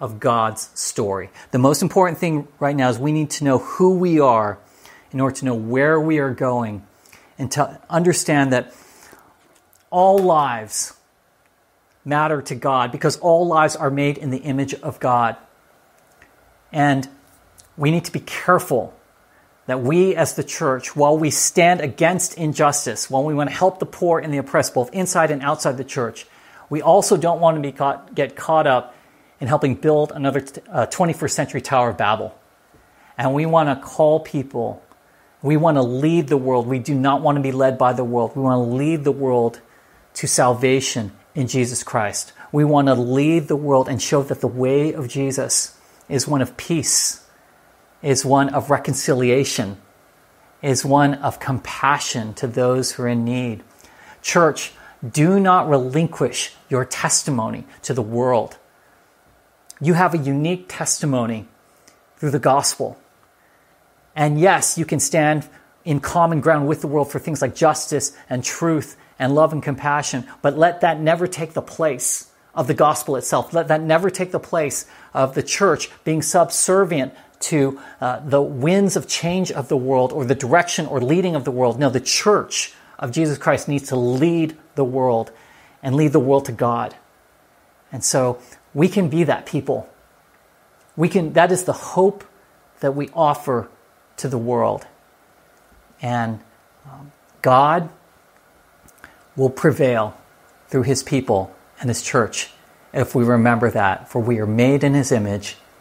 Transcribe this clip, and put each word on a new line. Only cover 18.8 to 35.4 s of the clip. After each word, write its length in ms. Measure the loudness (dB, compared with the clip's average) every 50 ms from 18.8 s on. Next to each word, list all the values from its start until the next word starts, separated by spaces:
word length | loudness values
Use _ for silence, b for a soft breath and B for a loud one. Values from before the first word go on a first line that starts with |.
| -2 -4 -12 -20 _ _ _ _ b b b b b b b _ -8
that 140 | -6 -4 -2
we 360 | 0 2 4 4 4 4 2
as 180 | 0 0 -2 -2
the 80 | -6 -8
church, 540 | -8 -6 -4 -2 -2 -2 -2 -4 -8 -2
while 200 | 2 4 4 4
we 140 | 4 2 0
stand 500 | 0 0 -2 0 2 4 4 4 4 2
against 540 | 0 -6 -2 2 2 2 2 0 -4 -4 -6
injustice, 760 | -4 -4 -4 0 2 2 2 2 0 -4 -6 -6 -8 -6 -4
while 140 | -2 0 0
we 120 | 0 0
want 140 | -2 -2 -2
to 60 | -2
help 240 | 2 2 2 2 0
the 80 | -8
poor 320 | -8 -6 -2 0 2 2 0
and 160 | 0 -2 -4
the 40 | -4
oppressed, 360 | -4 0 0 0 0 0 0
both 180 | -2 -2 -2 -2
inside 380 | -4 -4 -2 0 2 2 2
and 100 | 0 -2 -2
outside 340 | -2 -2 -2 -2 -4 -4
the 80 | -4 -8
church, 420 | -8 -6 -6 -6 -6 -8 -12 -20 B B B B B B B B B
we 140 | -6 -2 4
also 340 | 6 6 6 6 4 2
don't 220 | 2 2 0 0 2
want 180 | 2 2 2
to 40 | 2
be 100 | -4 -6
caught, 440 | -6 -2 -2 -2 -2 -4 -8 -10 -4
get 200 | -4 -4 -4 -4
caught 320 | -10 -4 0 2 2 4
up 300 | 4 2 2 0 -4 b b b b b b b b b b
in 60 | -4
helping 280 | -2 0 0 0 0 -2
build 360 | 0 2 2 4 4 2 0 -2
another 280 | -4 -4 -2 -2 -2
t-, 200 | -4 -6 -14 -18 -16 -8
uh, 160 | -2 -2 -2
twenty-first 500 | -2 0 -2 0 -2 -2 -2 -4 -6 -4
century 240 | -4 -4 -4 -6 -8
Tower 300 | -6 0 0 2 2 0
of 80 | 0 -2
Babel. 380 | 0 0 0 -2 -4 -10 -14 -18 _ _ _ _ _ _ _ b b b b b b b b -4
And 160 | -2 -2 0
we 120 | 0 0
want 220 | 2 2 2 4 2
to 180 | 0 -4 -6
call 340 | -8 0 2 4 4 4 2
people, 640 | 0 -4 -6 -6 -6 -4 -6 -6 -6 -6 -6 -10 -16 _ b b b b b b b b b b